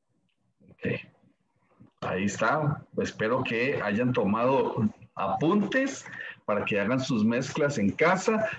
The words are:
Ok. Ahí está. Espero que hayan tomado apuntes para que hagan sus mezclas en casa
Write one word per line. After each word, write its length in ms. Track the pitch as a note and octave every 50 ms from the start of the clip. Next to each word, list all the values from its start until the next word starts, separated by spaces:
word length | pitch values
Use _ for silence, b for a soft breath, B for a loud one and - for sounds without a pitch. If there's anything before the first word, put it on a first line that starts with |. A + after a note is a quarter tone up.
| _ _ _ _ _ _ _ _ _ _ _ _ _ -
Ok. 140 | - - - - - - - - _ _ _ _ _ _ _ _ _ _ _ _ _ - - - _ -
Ahí 240 | - - F2+ F#2 G2+
está. 580 | G2+ - - A2+ A2+ C#3 D#3 D3 D3 D3 - - _ -
Espero 460 | G#2+ F#2+ - - - A2 A2 B2 C3+ B2+
que 380 | - A#2 A2+ B2 C#3 - F#2+
hayan 300 | F#2+ G#2 G2+ A2+ B2 B2+
tomado 640 | B2 A#2+ G#2 F#2+ G#2+ A2 A#2+ C3 D3+ E3+ - - - - G#2+ G#2+ - - - - -
apuntes 880 | - F#2+ A2+ A2+ - C#3+ E3 - G#3 G3 - - C4 C4+ C#4 - - - B B B B B B B B
para 200 | - G#2 G#2 G2
que 120 | - G#2+ G2
hagan 200 | G2+ A2 B2+ C3
sus 240 | B2+ - B2 G#2+ G#2+
mezclas 540 | A2+ A#2 C3 C#3 - - E3 C#3+ C#3 -
en 140 | A2+ G2+ F#2+
casa 580 | - - D3+ F3 F#3+ F#3 - A#3 A3 G#3 - B B